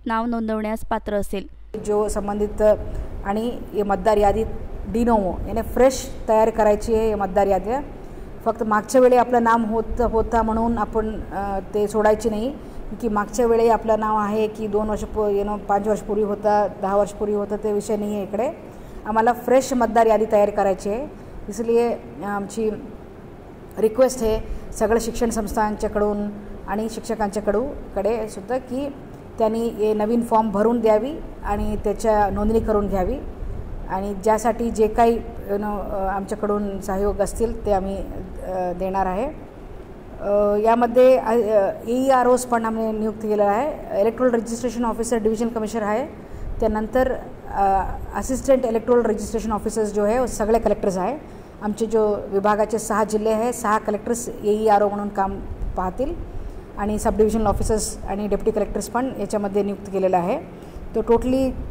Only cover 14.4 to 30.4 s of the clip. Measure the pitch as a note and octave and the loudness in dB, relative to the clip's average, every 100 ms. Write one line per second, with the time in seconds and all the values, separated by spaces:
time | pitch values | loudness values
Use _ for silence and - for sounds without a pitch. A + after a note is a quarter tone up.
14.4 | G#3+ G#3+ A3 G3+ G#3+ G3+ G#3 G#3+ G#3 G3+ | -2 -2 -2 -2 0 -2 -4 -2 0 0
15.4 | G3+ G#3 - G3+ G#3 G3 - G#3 G#3 G3+ | 0 -4 0 0 2 -2 0 0 0 0
16.4 | G#3 G#3 G3+ - F#3+ G3+ G3 - G#3 G#3 | 2 2 2 -2 0 2 0 -2 -2 -2
17.4 | G3+ G#3 G#3+ G#3 G3+ G#3 G#3 G#3 F#3+ G3+ | -2 -4 -2 -2 -2 -2 -2 -4 -4 -2
18.4 | C4 F4 - - - - - A3 A3+ A#3+ | -2 -4 -12 -16 -14 -12 -2 2 4 2
19.4 | - B3+ C4 B3+ A3+ G#3+ A3+ G#3+ G#3+ G#3+ | 4 4 4 2 2 6 6 6 4 4
20.4 | G#3 G#3 G3 F#3 G3+ A3 D4 - - - | 4 4 2 0 -2 -4 -6 -12 -16 -14
21.4 | - G3+ A#3 A#3 A#3+ - - - G3 G3+ | -10 -6 2 2 2 -2 -8 -10 -6 -6
22.4 | G3 - A3 G#3 - - - - - - | -6 -4 -2 -2 -8 -16 -16 -18 -18 -18
23.4 | - - - - G#3+ A3 B3+ - A3 A3 | -18 -18 -14 0 2 4 2 4 0 0
24.4 | - - - - G#3+ A3+ A3+ G3+ A3+ A3 | -2 -8 -6 -2 2 2 0 0 0 0
25.4 | G#3 - G#3+ G#3 G#3+ G3+ G#3 G#3 G#3 G3+ | -2 0 0 0 -2 0 0 0 -4 -6
26.4 | - - - G3+ A3+ A3 - G#3+ G3+ G#3 | -12 -12 -6 -4 -4 -6 -6 -4 -2 -2
27.4 | G3+ G3+ C#4 - - - G#3 A#3 A3 G#3 | 0 0 0 -6 -8 -2 0 0 -4 -8
28.4 | F#3+ B3+ C4 B3+ C#4 - - - - - | -4 -4 -4 -6 -6 -8 -16 -16 -10 0
29.4 | A3 A3+ A#3 G3+ G#3+ G#3+ G#3+ A#3+ A#3 A3 | 2 2 -2 0 0 2 2 2 2 2